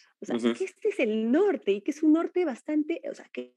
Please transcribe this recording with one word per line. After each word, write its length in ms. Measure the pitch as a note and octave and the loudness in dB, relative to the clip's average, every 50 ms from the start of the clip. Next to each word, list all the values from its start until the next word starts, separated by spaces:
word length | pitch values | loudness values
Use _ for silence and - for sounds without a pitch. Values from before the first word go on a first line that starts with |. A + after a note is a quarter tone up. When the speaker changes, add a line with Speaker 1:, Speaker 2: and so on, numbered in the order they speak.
| _ _ _ _ | _ _ _ _
Speaker 1:
O 40 | - | -8
sea, 100 | - - | -6 -4
Speaker 2:
Ujú. 140 | A#3 A#3 A#3 - | 0 0 0 0
Speaker 1:
que 120 | - F#4+ | 0 -4
este 240 | F#4+ - _ - A4 | -8 -6 _ -4 -2
es 100 | - - | -2 0
el 320 | C#4 G#3+ G#3+ A3 A3 A3+ | 0 0 0 0 0 2
norte 420 | B3 D#4+ G#4 G4+ D#4+ - - G3+ G3 | 2 4 4 4 2 0 0 -2 -2
y 100 | G#3 - | -2 -2
que 80 | - | -6
es 120 | - - D#4+ | -4 2 4
un 120 | D#4 D4+ | 4 4
norte 300 | E4 E4+ - - F4+ F4+ | 4 4 0 -2 -2 -2
bastante, 560 | D4+ A#3 - - - D4+ D4+ D4 D4+ E4+ - - - | -2 -2 -6 -6 -4 -2 -2 0 -2 -4 -6 -6 -10
o 40 | - | -10
sea, 140 | - - - - | -12 -14 -16 -12
que 200 | B3+ B3 B3 _ | -12 -12 -12 _